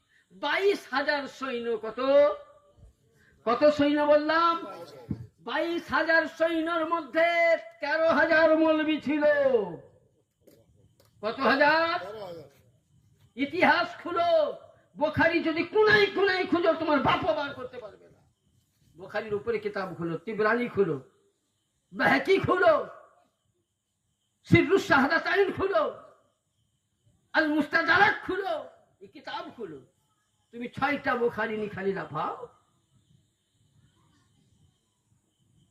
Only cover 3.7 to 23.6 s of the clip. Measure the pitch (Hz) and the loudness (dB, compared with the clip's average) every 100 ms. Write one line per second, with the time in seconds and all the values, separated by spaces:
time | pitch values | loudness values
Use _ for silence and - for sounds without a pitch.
3.7 | 294 285 294 294 302 302 320 339 339 320 | 4 2 2 4 4 4 2 2 0 -6
4.7 | - - - - - - _ 233 277 339 | -14 -16 -20 -12 -12 -12 _ -8 -4 -4
5.7 | 339 - 269 320 330 311 - 330 330 320 | -4 -2 -2 2 2 0 -2 -2 0 -2
6.7 | 339 320 339 269 320 339 339 339 311 - | -4 -2 -4 -4 0 2 2 2 0 -4
7.7 | - 285 320 330 294 320 320 320 320 320 | -10 -6 0 2 2 4 4 4 4 4
8.7 | 311 302 302 247 294 294 285 269 240 180 | 2 0 -2 -2 0 2 2 2 2 -2
9.7 | 143 - _ _ _ _ _ _ _ _ | -8 -18 _ _ _ _ _ _ _ _
10.7 | _ _ _ _ _ 214 233 269 269 294 | _ _ _ _ _ -8 -2 0 4 4
11.7 | 320 330 349 202 - 190 170 139 _ _ | 4 2 -2 -6 -14 -14 -16 -18 _ _
12.7 | _ _ _ _ _ _ 226 277 349 277 | _ _ _ _ _ _ -8 -6 2 4
13.7 | 330 339 - 339 339 349 330 294 - - | 4 0 -8 -6 -2 2 2 0 -4 -16
14.7 | _ _ 180 302 302 330 339 320 320 339 | _ _ -4 -2 2 2 2 -2 -4 -2
15.7 | 415 427 415 392 - 392 370 370 339 339 | 2 4 4 2 2 0 0 0 0 0
16.7 | 320 320 285 233 311 294 302 285 262 - | 0 0 0 2 0 -2 -2 -4 -10 -14
17.7 | 247 208 185 - _ _ _ _ _ _ | -16 -18 -20 -20 _ _ _ _ _ _
18.7 | _ _ 156 185 214 220 202 226 214 202 | _ _ -20 -10 -8 -6 -6 -4 -4 -4
19.7 | 202 180 160 170 160 - 208 214 240 240 | -6 -8 -8 -8 -8 -8 -2 0 0 -2
20.7 | - 180 139 - _ _ _ _ _ _ | 0 0 -2 -10 _ _ _ _ _ _
21.7 | _ _ 196 254 277 - 381 - 359 359 | _ _ -2 2 2 2 0 2 2 4
22.7 | 294 - - - _ _ _ _ _ | 2 0 -14 -20 _ _ _ _ _